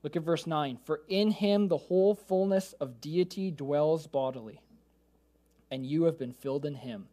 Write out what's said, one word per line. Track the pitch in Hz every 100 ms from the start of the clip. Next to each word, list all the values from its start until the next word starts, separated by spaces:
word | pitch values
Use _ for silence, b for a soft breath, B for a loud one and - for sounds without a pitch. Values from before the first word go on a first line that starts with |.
Look | 147 170
at |
verse | 160 160 165
nine. | 156 143 123
"For | - 156 -
in | 190 214
him | 214 202 202 202
the | 160
whole | - 185 190
fullness | 202 - 190 196 190 190
of | - 135 117
deity | 147 165 175 - 190
dwells | 151 139 147 151 160 151
bodily, | 139 131 127 110 - _ _ _ _ _ _ _ _ _ _ _
and | 131 131
you | 151
have | 165 160
been | 123
filled | 123 139 139 147
in |
him | 139 127 107 98